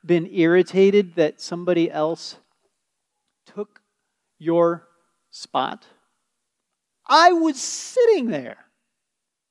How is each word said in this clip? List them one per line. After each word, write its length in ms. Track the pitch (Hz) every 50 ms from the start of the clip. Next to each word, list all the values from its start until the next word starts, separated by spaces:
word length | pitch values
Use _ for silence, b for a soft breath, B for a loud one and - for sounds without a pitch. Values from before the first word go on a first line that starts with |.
| b
been 280 | 165 175 170 160 - -
irritated 840 | 196 165 165 175 185 180 - - 190 190 196 196 208 208 175 165
that 240 | 180 156 151 - -
somebody 500 | - - 180 170 175 175 180 170 165 170
else 460 | 147 156 151 160 170 - - - - - _ _ _ _ _ _ _ _ _ _ _ _ _ _ _ _ _ _ _ _ _
took 380 | _ - 202 208 - _ _ _ _ _ _ _ _ _ _ _ _ _ -
your 480 | 156 156 165 170 170 170 170 165 - _ _ _ _ _ _ _ _ _
spot? 540 | - - - - - 131 131 - - - _ _ _ _ _ _ _ _ _ _ _ _ _ _ _ _ _ _ _ _ _ _ _ _ _
I 280 | - 277 311 339 349 359
was 280 | 330 330 320 285 262
sitting 680 | - - - - - - - 508 480 453 440 349 247 226
there. 360 | 180 143 127 113 110 - _ _ _ _ _ _ _ _ _ _ _ _ _ _ _ _ _ _